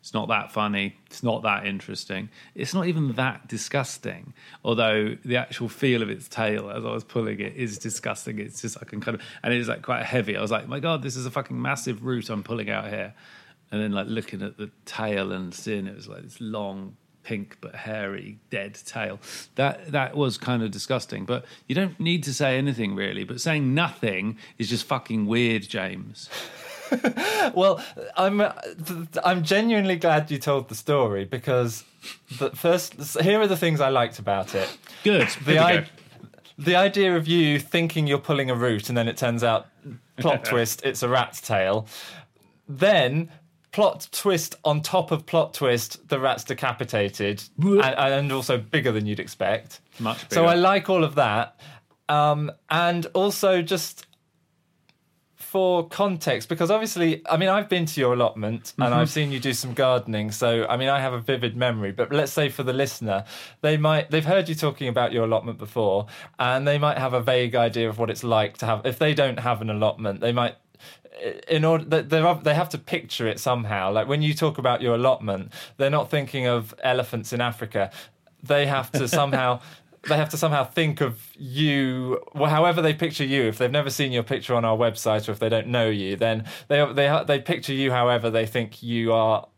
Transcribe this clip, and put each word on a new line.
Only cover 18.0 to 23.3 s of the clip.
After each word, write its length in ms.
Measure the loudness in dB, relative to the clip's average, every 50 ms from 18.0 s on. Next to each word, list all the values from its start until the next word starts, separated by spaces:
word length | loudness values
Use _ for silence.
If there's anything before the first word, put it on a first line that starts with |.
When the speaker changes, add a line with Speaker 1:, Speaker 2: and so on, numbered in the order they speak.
| -6 -6 -8 -10 -12 -14 -18 -18 _ _
Speaker 1:
dead 260 | -8 -8 -8 -8 -12 -16 -18
tail. 320 | -14 -8 -8 -6 -6 -8 -10 -14 -16 -16 -16 -16 -14 _
That, 340 | 0 0 0 0 -4 -10 -4
that 260 | -2 -2 -2 -2 -2
was 220 | -2 -2 -2 -2 -4
kind 240 | -4 -2 -2 -2 -2
of 80 | -4
disgusting. 540 | -4 -8 -4 -4 -4 -4 -4 -6 -10 -10 -6
But 200 | -6 -6 -8 -8 -12 -20 -20 _
you 80 | _ -2
don't 240 | -2 -2 -2 -4 -4
need 240 | -2 0 0 0 -2
to 80 | -4 -2
say 260 | 0 0 2 2 2
anything, 360 | 0 0 -2 -2 -2 -4 -2
really. 300 | -4 -4 -4 -4 -6 -8
But 160 | -10